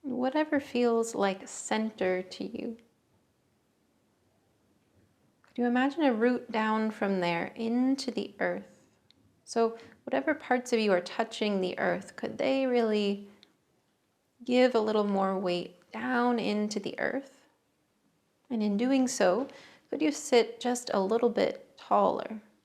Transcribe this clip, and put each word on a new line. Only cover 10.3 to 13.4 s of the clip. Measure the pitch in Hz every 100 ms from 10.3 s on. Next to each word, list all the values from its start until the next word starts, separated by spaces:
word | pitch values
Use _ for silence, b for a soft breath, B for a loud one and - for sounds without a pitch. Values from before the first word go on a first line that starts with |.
parts | 302 - 254 247
of | 233
you | 214
are | 180
touching | 175 - 220 - 214 196
the | 185 -
earth, | 180 180 196
could | - - 220
they | 269 269
really | 262 247 226 214 202 202 202 -